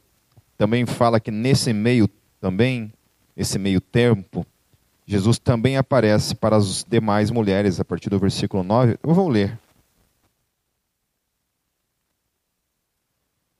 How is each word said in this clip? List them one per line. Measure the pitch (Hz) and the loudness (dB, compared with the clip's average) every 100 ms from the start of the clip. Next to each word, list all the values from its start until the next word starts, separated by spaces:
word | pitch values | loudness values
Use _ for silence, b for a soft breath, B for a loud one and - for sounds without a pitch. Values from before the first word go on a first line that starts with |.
| _ _ _ _ _ - | _ _ _ _ _ -4
também | 104 120 | 0 0
fala | 120 - 117 113 | -2 0 0 0
que | 117 | -4
nesse | 107 123 135 - | -4 0 0 0
meio | 107 113 123 101 - _ _ | 0 2 2 2 -2 _ _
também, | 95 92 123 123 110 - _ _ _ - | -4 0 -2 -2 -10 -16 _ _ _ -8
esse | 101 110 | -6 -4
meio | 98 95 | 0 -2
tempo, | - 120 120 107 92 87 85 _ _ _ _ _ - | 0 2 2 2 -2 -12 -12 _ _ _ _ _ -6
Jesus | 104 95 - | -2 0 0
também | - 120 120 135 | 0 0 0 0
aparece | 131 131 110 107 - | 0 2 4 2 0
para | - 110 107 | -4 2 2
as | 101 92 | 2 -4
demais | - 113 110 104 107 | -2 -2 0 0 0
mulheres, | 117 104 95 104 87 | 0 0 0 0 -2
a | |
partir | 92 85 - | -4 -6 -4
do | 98 | -2
versículo | 95 - 104 101 | 0 -2 -4 -4
nove. | 90 113 123 - | 0 2 2 0
Eu | - | 0
vou | 170 185 | 0 2
ler. | 110 101 113 _ _ _ _ _ _ _ _ _ _ _ _ _ _ _ _ _ _ _ _ _ _ _ _ _ _ _ _ _ _ _ _ _ _ _ _ _ _ _ _ | 0 -2 -6 _ _ _ _ _ _ _ _ _ _ _ _ _ _ _ _ _ _ _ _ _ _ _ _ _ _ _ _ _ _ _ _ _ _ _ _ _ _ _ _